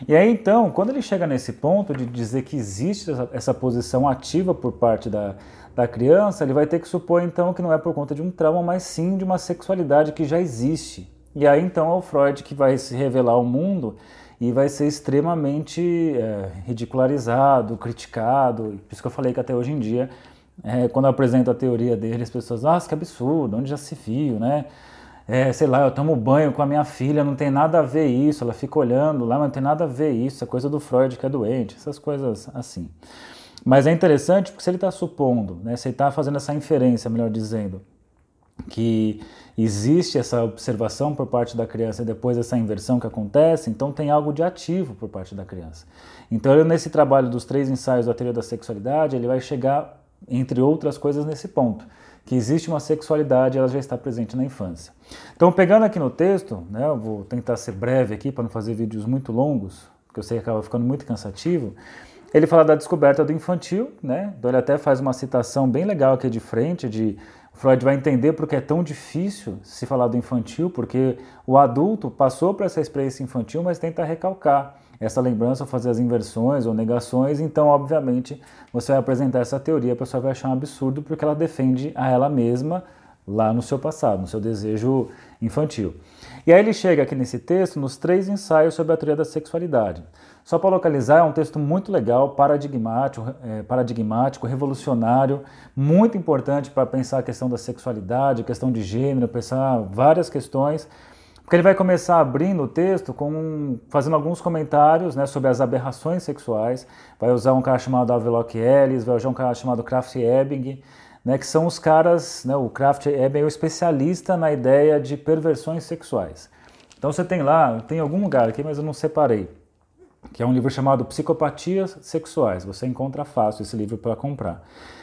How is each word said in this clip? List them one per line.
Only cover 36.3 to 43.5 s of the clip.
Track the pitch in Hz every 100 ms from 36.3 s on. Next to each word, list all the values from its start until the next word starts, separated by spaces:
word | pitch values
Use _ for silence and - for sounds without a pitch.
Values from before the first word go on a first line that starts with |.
| 143
essa | 135
inferência, | 147 - 147 127 117 120
melhor | 113 113
dizendo, | 110 107 110 101 95 - _ _ _ _ _ _ - -
que | - 113 110 110 107 - - - -
existe | 110 101 113 165 175 139
essa | 117 120
observação | 113 113 - 110 110 - 147
por | 139 131
parte | 123 117 117
da | 110
criança | 110 113 107
e | 113
depois | 110 123 120
essa | 117 123
inversão | 107 104 - 123
que | 113
acontece, | 113 104 143 160